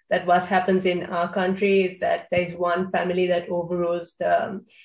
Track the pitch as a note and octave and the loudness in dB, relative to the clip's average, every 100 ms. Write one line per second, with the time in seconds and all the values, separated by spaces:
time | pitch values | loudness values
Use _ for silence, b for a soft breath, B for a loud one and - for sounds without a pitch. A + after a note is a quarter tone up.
0 | b F3+ E3+ F3+ F3+ F#3+ F3+ F#3 F#3 F3 | b -2 2 2 4 0 4 2 2 -2
1 | F3 F3+ F3 G3 F#3 F#3+ G3+ G3 F#3 F#3 | -2 -2 -2 0 0 0 2 4 2 -2
2 | E3+ E3+ - F3+ F3 E3+ F3 F3 F#3 F3+ | -2 -2 0 -2 -2 -2 -2 0 -2 -2
3 | F3 F3+ F3+ F3 E3+ F3 E3+ F3+ E3+ F3 | -2 0 2 0 -2 -6 -4 -2 -2 -2
4 | E3+ - F3 F3 - F#3+ - b | -6 -6 0 0 0 -8 -14 b